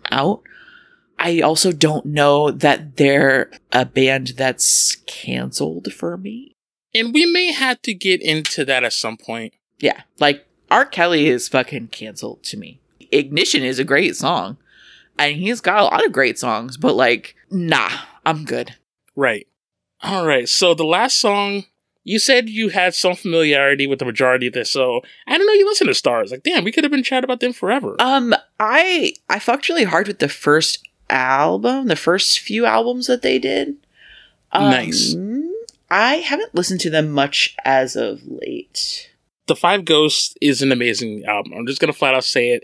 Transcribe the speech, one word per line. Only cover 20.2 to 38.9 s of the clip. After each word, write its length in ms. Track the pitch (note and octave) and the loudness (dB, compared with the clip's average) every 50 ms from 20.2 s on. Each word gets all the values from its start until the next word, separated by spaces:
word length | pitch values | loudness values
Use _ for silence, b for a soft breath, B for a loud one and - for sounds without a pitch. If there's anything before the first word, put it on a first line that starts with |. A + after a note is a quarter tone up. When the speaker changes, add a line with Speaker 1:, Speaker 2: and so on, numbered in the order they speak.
| E3+ | 0
Speaker 2:
right, 220 | D#3+ C#3+ B2+ A#2+ - | 2 2 2 0 0
so 260 | - - G3 F3 E3+ | 0 2 2 2 2
the 100 | D#3 D#3+ | 2 0
last 320 | D3+ E3+ F#3+ A#3 C4 - - | 0 2 2 0 0 0 0
song, 440 | - G#3+ G3+ G3+ G3+ G3+ G3+ G3+ F#3+ _ _ _ _ _ _ _ | 0 0 0 0 -2 -4 -4 -6 -8 _ _ _ _ _ _ _
you 160 | - - G3 A3 | -8 -4 -2 0
said 300 | - - C4 B3 A#3+ A3 | 2 2 2 2 2 0
you 220 | G#3+ A3 A3 G3+ | -2 -2 -2 -2
had 240 | E3+ G3 F3+ F#3 E3+ | 0 0 0 0 0
some 200 | - - F3+ F3+ | 0 0 -2 -2
familiarity 720 | F3 - F#3+ E3 E3 D#3+ D3+ C#3+ C#3 C#3 C#3 C#3+ C#3 C#3 | -2 -4 0 0 2 2 4 4 4 4 4 2 2 0
with 120 | C#3 C#3 C3+ | -2 -2 -2
the 60 | C3+ | -4
majority 420 | B2 A2+ - C3+ B2+ B2+ B2+ B2+ | -4 -2 2 2 4 4 2 0
of 60 | B2 G#2+ | -2 -4
this, 160 | B2 A2 - | -4 -4 -2
so 320 | - C#3 C3 B2+ A#2+ B2 - B B B B B | -2 0 0 0 0 -2 -6 B B B B B
I 80 | C4 E4 | 0 2
don't 80 | G4 | 4
know 60 | G#4+ | 4
you 140 | G#4+ G4+ G4 | 4 4 4
listen 200 | G4+ G#4 G4+ F#4+ F3+ | 4 2 0 2 0
to 60 | C3 | 0
Stars. 360 | - - C3+ A#2+ A2+ G#2 G2+ | 0 0 0 0 0 -2 -4
Like, 120 | B2+ C3 - | -6 -6 -4
damn, 200 | D#4 F4+ - E3+ | -2 0 0 0
we 80 | G#3+ | 0
could 100 | - D#4+ D4+ | 0 0 0
have 60 | C#4+ | 0
been 100 | D4 C4+ B3 | 0 0 0
chatting 200 | - C4+ B3+ B3+ | 0 -2 -2 0
about 160 | C4 B3+ B3 | -2 -2 -2
them 120 | B3 B3 | -2 -4
forever. 420 | A#3+ - - F#3 A#3 C#4 - - - - | -4 -4 -2 -2 -2 -2 -2 -4 -2 0
Speaker 1:
Um, 340 | A#3+ B3+ C4+ C4+ B3 A#3 - - - _ _ - | 2 2 2 2 2 2 0 0 -2 _ _ -4
I, 540 | G#3+ G#3+ B3 D#4 F4 F#4 F4+ E4 A#3+ - - - _ - | 0 2 4 2 4 2 2 0 0 -2 -4 -6 _ -4
I 100 | - G#3+ | -4 -2
fucked 300 | - - A#3+ C#4+ - - | 0 0 0 0 0 -2
really 160 | E4+ E4 A#3 | 0 0 0
hard 240 | F#3 D#3+ E3+ F#3+ G3 | 2 2 0 0 -2
with 100 | G3+ - | -4 -2
the 100 | - C#3 | -2 -4
first 600 | - - - D3 D3 D#3 D#3+ - - - - - _ _ _ - | -4 -2 2 4 4 4 2 0 -4 -4 -8 -16 _ _ _ -2
album, 800 | - C3 B2+ C3 C3+ C3+ D3 E3+ F#3 G3 G#3+ A#3+ C4 C4+ C4+ | -2 0 2 2 2 2 2 2 0 0 0 -2 -2 0 0
the 100 | A3+ D#3+ | -2 -2
first 440 | - - E3+ F3 G3+ - - - - | 0 2 2 2 2 2 0 0 -2
few 240 | - - G#3 A3 A#3+ | -2 -4 -2 0 2
albums 400 | A3+ A3 A3+ A#3 A#3+ B3 B3+ B3 | 2 2 2 2 0 -2 -4 -2
that 160 | - B3 A#3+ | -2 -2 0
they 160 | - C4 C4 C4 | 0 0 0 0
did. 380 | A#3+ C4+ - - - D4+ C#4+ - _ _ b b b b b b b b b b b - | 0 -2 -2 -2 -4 -4 -8 -12 _ _ b b b b b b b b b b b -2
Um, 180 | - - - - | 0 2 4 4
Speaker 2:
Nice. 440 | C3 B2+ A#2 - - - - - - E3+ F#3+ G#3 A#3 C#4 D#4 E4+ F#4+ A4+ A#4 - - _ _ - | 4 2 2 0 -2 -2 -2 -2 -2 -4 -6 -6 -6 -6 -6 -6 -8 -10 -12 -14 -20 _ _ -2
Speaker 1:
I 260 | F3 G3 A3 B3 C#4+ E4 | 0 2 2 2 2 0
haven't 360 | E4+ - C#4 E4 A4+ - - | -2 -4 -4 -4 -4 -4 -4
listened 260 | F3 F3+ - F#3+ F3 | -4 -2 -2 -2 -4
to 80 | - E3+ | -2 0
them 200 | D#3 D#3 D#3 D#3 | 0 0 0 0
much 460 | D3 C#3+ C#3 C#3+ - - - - - - - | 0 0 0 0 0 0 -2 -2 -2 -4 -2
as 320 | - C3+ C3 C3 B2+ - | 0 2 2 2 0 -2
of 240 | A2+ A#2 G#2 A2 - - | -4 -4 -4 -6 -8 -12
late. 880 | - - - - - - - - _ - - - - | -16 -14 -12 -10 -10 -10 -10 -10 _ -10 -8 -8 -6